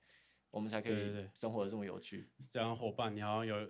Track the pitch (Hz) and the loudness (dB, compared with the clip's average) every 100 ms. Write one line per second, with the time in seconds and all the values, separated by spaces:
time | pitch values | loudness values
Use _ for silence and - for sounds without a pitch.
0 | - - - _ _ 104 107 107 113 107 | -20 -20 -20 _ _ -2 0 2 2 2
1 | 101 104 95 - 113 113 98 110 98 92 | 2 -2 -6 -2 0 2 2 0 -4 -6
2 | - 95 - - - 123 113 117 113 104 | -8 -10 -10 -16 -6 0 0 2 0 0
3 | 113 104 104 110 113 104 | 0 0 0 2 2 0